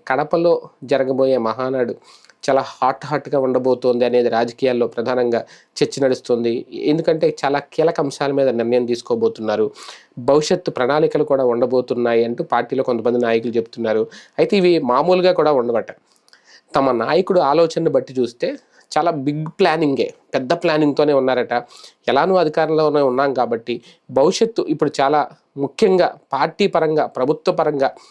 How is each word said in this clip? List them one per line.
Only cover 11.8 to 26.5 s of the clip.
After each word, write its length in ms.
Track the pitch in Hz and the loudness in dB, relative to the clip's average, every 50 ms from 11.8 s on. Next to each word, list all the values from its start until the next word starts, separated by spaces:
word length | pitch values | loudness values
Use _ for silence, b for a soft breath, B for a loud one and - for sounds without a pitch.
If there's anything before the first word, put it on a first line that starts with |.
| 127 - 131 120 120 117 117 117 117 | 0 -2 -2 -2 0 0 2 2 0
అంటూ 200 | 117 117 - 165 | 0 -2 -6 -4
పార్టీలో 380 | - 127 120 120 - 127 131 131 | -2 -2 -2 -2 -2 -4 -4 -2
కొంతమంది 340 | - 120 113 107 120 117 123 | -2 -2 -2 0 0 0 0
నాయకులు 340 | 120 117 113 113 117 120 113 | 0 0 0 0 -2 -2 -2
చెప్తున్నారు. 540 | 117 113 - - 117 117 110 110 110 110 B B B B B B - | -4 -4 -4 -6 -6 -4 -2 0 0 -2 B B B B B B -2
అయితే 180 | 160 160 208 | 0 2 2
ఇవి 220 | 202 180 180 170 160 | 2 4 4 2 2
మామూలుగా 540 | 147 123 123 135 151 180 185 185 175 185 175 | 2 2 2 2 2 4 2 4 4 2 2
కూడా 200 | 170 151 151 147 | 2 2 2 2
ఉండవట. 380 | 131 117 120 117 110 - - - - _ _ _ _ _ b b b b b b b b _ - | 2 0 0 -2 -2 -4 -6 -10 -20 _ _ _ _ _ b b b b b b b b _ -2
తమ 140 | 151 139 135 | 0 0 2
నాయకుడు 500 | 123 113 113 135 147 175 190 - 196 180 | 0 0 0 0 0 0 0 2 0 2
ఆలోచనను 500 | 156 139 143 160 170 160 - 170 165 156 | 2 2 4 2 2 2 0 -2 -2 0
బట్టి 220 | 139 131 120 - 131 | 0 0 -2 -2 -2
చూస్తే 440 | 127 123 113 - - - 208 294 277 b b b b b _ - 151 | -2 -2 -2 -2 -4 -6 -6 -6 -8 b b b b b _ -2 0
చాలా 120 | 156 170 | 0 0
బిగ్ 360 | 165 147 131 147 147 151 156 160 - - | -2 -2 -2 -4 -4 -4 -6 -8 -2 0
ప్లానింగే, 560 | 196 170 156 165 160 147 135 123 107 - - _ _ _ - | 0 2 2 2 0 0 0 0 -2 -4 -6 _ _ _ -6
పెద్ద 180 | 135 131 123 - | -4 -2 -2 -2
ప్లానింగ్‌తోనే 600 | 170 - 170 156 156 156 147 135 151 151 151 147 | -2 0 0 0 2 2 2 2 2 2 2 2
ఉన్నారట. 400 | 135 127 131 127 123 120 - 123 120 120 B B B B B B B _ - | 2 2 2 0 0 -2 -2 -4 -4 -4 B B B B B B B _ 0
ఎలానూ 260 | 117 135 156 190 190 | 0 2 2 2 2
అధికారంలోనే 680 | 180 170 156 - 165 156 151 160 156 156 151 147 147 | 2 2 0 0 0 0 0 2 2 2 2 2 2
ఉన్నాం 340 | 143 131 123 131 143 143 127 | 2 2 2 0 0 0 0
కాబట్టి 480 | 127 120 113 117 113 - - 120 92 b b b b _ - | -2 -2 -2 -2 -4 -4 -6 -8 -8 b b b b _ -4
భవిష్యత్తు 520 | 127 131 139 175 190 - 226 226 226 - 160 | 0 2 2 2 2 2 0 -2 0 -2 -4
ఇప్పుడు 280 | - 156 151 160 139 - - | -4 -2 -2 -2 -2 0 0
చాలా 280 | 139 139 151 147 139 - - - _ _ _ | 0 2 2 0 0 -2 -6 -16 _ _ _
ముఖ్యంగా 600 | 139 139 135 - - 220 196 185 180 165 - - - _ _ - | -8 -8 -8 -2 0 2 2 4 2 2 0 -2 -6 _ _ -4
పార్టీ 340 | 131 151 165 | -2 -2 -2